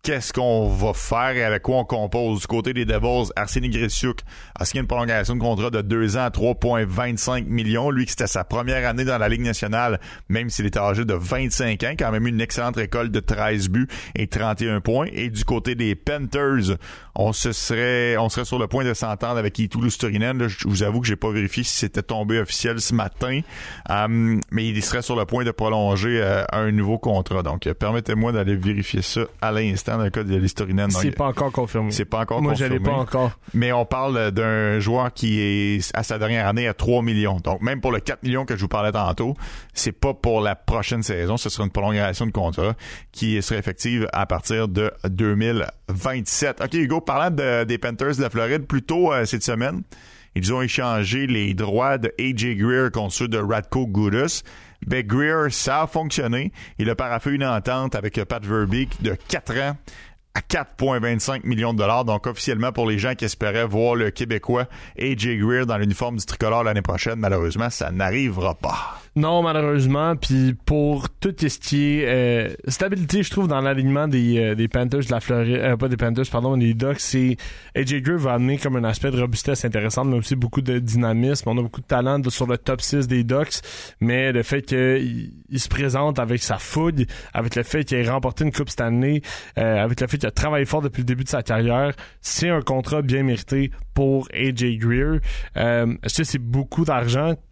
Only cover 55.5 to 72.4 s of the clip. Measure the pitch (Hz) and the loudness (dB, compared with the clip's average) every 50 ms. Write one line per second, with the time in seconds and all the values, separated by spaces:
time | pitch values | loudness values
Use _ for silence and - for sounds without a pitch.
55.5 | 117 - - - 135 156 156 156 - 160 160 151 - - 139 117 117 123 143 190 | 0 -2 -2 0 0 0 0 0 -2 -4 -4 -2 -2 -2 -2 0 -2 -2 -2 -6
56.5 | - - - - - - 110 107 117 - 127 123 120 113 - 143 139 139 139 131 | -8 -10 -20 -20 -6 -2 -2 -2 0 -2 -2 -2 -2 -2 0 0 0 0 0 0
57.5 | 120 107 92 - 123 131 131 131 - 107 98 107 - 117 104 - 123 110 104 101 | 0 0 0 -2 -2 -2 -2 -2 -4 -4 -4 -2 -2 -2 -4 -2 -4 -6 -2 0
58.5 | 107 110 107 92 101 120 135 - - - - 110 98 - - - - 160 - - | 0 2 2 2 2 0 0 -2 -4 -2 -2 -2 -2 -2 -4 -6 -6 -6 -4 -4
59.5 | 113 127 139 139 143 143 - - - - - - - - _ _ _ - - - | -4 -2 -2 -2 -4 -6 -10 -20 -20 -20 -20 -20 -20 -20 _ _ _ -8 -4 -2
60.5 | - 165 151 - - - 127 135 131 123 110 117 117 110 - - 135 131 - 110 | -2 -2 -2 -4 -6 -2 0 0 2 2 2 0 0 0 0 -2 -4 -4 -2 -2
61.5 | 123 107 113 117 117 107 104 98 113 123 127 117 107 101 - 127 117 - - - | 0 2 2 0 2 2 2 4 2 2 2 2 0 0 -2 -4 -6 -4 -4 -2
62.5 | 127 107 117 127 113 120 117 113 107 101 101 127 127 - - 107 - - 113 107 | -2 0 0 -2 0 0 0 2 2 0 0 -2 -2 -2 -4 -4 -4 -2 -2 0
63.5 | 101 113 117 110 98 107 113 120 120 117 113 107 - - 123 113 113 104 - - | 0 0 0 0 2 2 2 4 4 2 2 0 0 -2 -4 -2 -2 -2 0 0
64.5 | 123 123 127 - - - - - - - - 135 135 107 104 123 120 107 101 110 | 0 0 0 -2 -6 -18 -18 -16 -8 -4 -2 -2 -2 -2 -2 -2 0 2 2 2
65.5 | 120 127 127 120 113 104 104 101 98 - 123 120 120 110 - - - - 113 110 | 4 2 2 2 0 2 2 0 0 0 -2 -4 -4 -6 -6 -6 -4 -2 0 2
66.5 | 110 117 117 110 107 104 92 - 95 95 - 117 113 113 107 98 98 92 82 85 | 2 4 2 2 2 0 0 0 -2 -2 -2 -2 -2 0 0 2 2 2 2 0
67.5 | 85 101 117 120 117 - - - 90 92 95 92 98 131 139 123 95 92 90 95 | 0 0 -2 -2 -2 -4 -4 -4 -2 0 0 0 0 0 0 0 0 0 0 -2
68.5 | 82 - - 78 - - - - - - - - - 151 151 156 170 175 170 165 | -2 -2 -4 -4 -4 -4 -6 -8 -10 -14 -18 -4 0 0 2 4 4 2 2 2
69.5 | 156 156 151 147 147 143 131 131 135 143 156 165 170 147 - - 131 131 131 131 | 2 2 2 2 2 4 4 4 4 4 2 2 0 0 0 2 2 4 4 4
70.5 | 127 - - - 147 151 147 147 147 139 123 - - - - 196 180 139 156 147 | 2 0 0 0 2 4 4 2 2 0 -2 -8 -8 -4 -4 -4 -2 0 -2 -2
71.5 | - - - - - 143 143 147 147 151 147 120 123 127 123 120 120 117 | -2 -4 -4 0 2 2 4 4 2 2 2 2 2 4 4 4 4 2